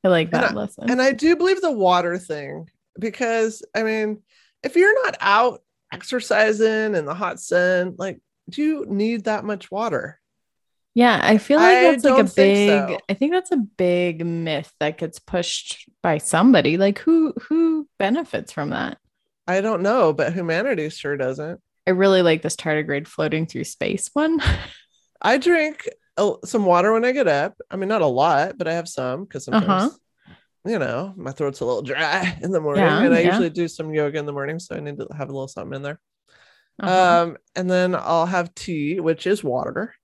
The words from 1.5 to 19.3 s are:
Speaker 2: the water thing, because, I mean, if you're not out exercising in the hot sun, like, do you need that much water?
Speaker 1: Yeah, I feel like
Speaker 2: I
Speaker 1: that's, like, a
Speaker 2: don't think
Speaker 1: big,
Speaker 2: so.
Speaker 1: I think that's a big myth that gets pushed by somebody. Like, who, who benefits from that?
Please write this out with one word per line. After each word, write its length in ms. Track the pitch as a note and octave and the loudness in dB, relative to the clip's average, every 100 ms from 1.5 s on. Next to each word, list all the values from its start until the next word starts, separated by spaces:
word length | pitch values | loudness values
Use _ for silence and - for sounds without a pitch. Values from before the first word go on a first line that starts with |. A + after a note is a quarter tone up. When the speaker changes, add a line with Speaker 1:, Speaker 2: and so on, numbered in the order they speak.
| F#4 | 0
Speaker 2:
the 100 | F4 | 0
water 480 | A#3 F#3 F3+ E3+ F3+ | 2 2 2 0 -6
thing, 500 | F3+ D3+ C#3 D3+ E3 _ _ - | -8 -10 -10 -14 -16 _ _ -10
because, 640 | A3 G#3 A#3 A3+ A3 G#3+ - | -8 -4 -2 0 0 -4 -8
I 80 | A3 | -4
mean, 400 | A3 A3 G#3+ G#3+ _ _ _ _ | -2 -2 -4 -6 _ _ _ _
if 140 | - E4+ | -2 4
you're 280 | G4 B4+ | 6 4
not 120 | B4 - | 0 -2
out 420 | G3 G#3 B3 - _ _ _ | 2 4 2 -2 _ _ _
exercising 1000 | G3 - B3+ - G#3 A3 G#3+ A3 A3 A3 | -16 -6 -6 0 2 2 2 2 2 -2
in 100 | F#3 | -2
the 100 | D3 | -4
hot 240 | E3+ F#3+ - | -6 -6 -8
sun, 560 | - F3 F3+ F3+ F3+ F#3 | -2 2 2 2 -2 -6
like, 220 | F#3+ - _ _ - | -10 -10 _ _ -14
do 140 | A3 | -4
you 240 | D4+ D4+ - | -2 -2 -4
need 360 | G3 G#3+ A#3 | -2 -2 -2
that 200 | G3+ G#3+ | -4 -4
much 260 | G3+ G3+ - | -6 -10 -8
water? 480 | G3 A3+ C#3+ - - _ _ _ _ _ _ _ | -6 -4 -4 -6 -16 _ _ _ _ _ _ _
Speaker 1:
Yeah, 260 | A#3 A#3+ G#3+ | 2 4 4
I 160 | - G#3+ | 4 2
feel 220 | - D4 | 4 6
like 160 | F4 F#4 | 8 8
Speaker 2:
I 60 | E4+ | 6
Speaker 1:
that's, 120 | C#4 | 6
like, 100 | C#4 | 4
a 20 | C4 | 4
Speaker 2:
don't 140 | G3 | 4
think 580 | - G3 G3+ G#3 G3+ G3 | 4 6 6 4 4 0
Speaker 1:
big, 0 | |
Speaker 2:
so. 100 | - - | -6 -6
Speaker 1:
I 60 | |
think 180 | G3 C#4+ | -2 0
that's 200 | F4+ F4+ | 0 0
a 40 | D#4 | -2
big 680 | G3+ - F3+ F3 F3 D#3+ E3+ | -2 0 2 2 0 -2 -4
myth 460 | E3+ E3 D3 D3+ _ | -4 -2 -4 -6 _
that 180 | D#3 D#3 | -4 -4
gets 200 | E3 - | -10 -10
pushed 680 | - F3+ F3 - - - - _ | -6 -4 -4 -6 -10 -16 -16 _
by 160 | F3 D3+ | -2 -2
somebody. 600 | - D#3+ A#3 G#3+ D3 E3+ | 0 4 6 6 4 2
Like, 200 | G3 G3+ | 2 2
who, 340 | - E4 D#4 - - | 2 2 2 -2 -2
who 380 | D#4+ E4 D#4+ C#4+ _ | 0 2 0 -6 _
benefits 540 | G3 C#4 D4+ - - | -2 -2 -4 -8 -8
from 180 | - D3 | -8 -6
that? 280 | - - - _ _ _ | -6 -8 -10 _ _ _